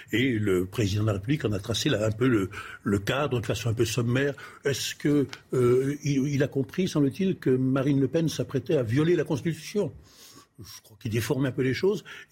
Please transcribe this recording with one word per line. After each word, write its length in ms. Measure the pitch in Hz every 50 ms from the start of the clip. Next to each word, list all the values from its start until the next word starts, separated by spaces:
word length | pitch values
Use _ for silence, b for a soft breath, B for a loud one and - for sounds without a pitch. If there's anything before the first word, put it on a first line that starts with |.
| B B
Et 260 | 110 117 127 135 117
le 280 | 107 104 101 92 90 92
président 360 | 92 - - 107 92 95 104
de 60 | 107
la 60 | 110 98
République 300 | 98 101 117 156 151 -
en 80 | 107 98
a 60 | 92
tracé 300 | 101 - 110 - - 156
là 160 | 120 101 107
un 60 | 107
peu 160 | 107 110 127
le, 240 | 131 120 104 95 90 B B B B B B -
le 160 | 110 101 101
cadre 400 | 101 - 123 135 151 131 123 117
de 60 | -
façon 240 | - 117 - - 120
un 40 | 110
peu 120 | 123 117
sommaire. 500 | 117 - 127 117 117 120 131 139 143 135 B B B B B -
Est-ce 300 | 139 131 - - - -
que, 320 | - - 151 147 147 131 123 B B B _ 131
euh, 440 | 131 123 120 123 127 135 135 143 143 -
il, 240 | 143 143 135 127
il 160 | 147 139 131 143
a 40 |
compris, 400 | - - 139 131 - - 185 185
semble-t-il, 520 | 170 - 151 143 131 - - 190 190 170 -
que 100 | - 143
Marine 500 | 127 127 131 131 131 139 127 147 143 135
Le 80 | 135
Pen 220 | 123 - 165 165 151
s'apprêtait 460 | - - 120 - - 131 - - 165
à 80 | 139 120
violer 320 | 104 117 143 156 170 180
la 80 | 156 139
Constitution ? 680 | - 160 113 - 165 151 - - - - 208 185 127 - B B B B B B B B B B B _ -
Je 220 | 110 - - - -
crois 140 | - 110 -
qu'il 100 | - 113
déforme 340 | 104 120 107 - 147 131 143
un 60 | 127
peu 120 | - 139 127
les 100 | 131 123
choses. 300 | - - 196 214 156 B B B B B B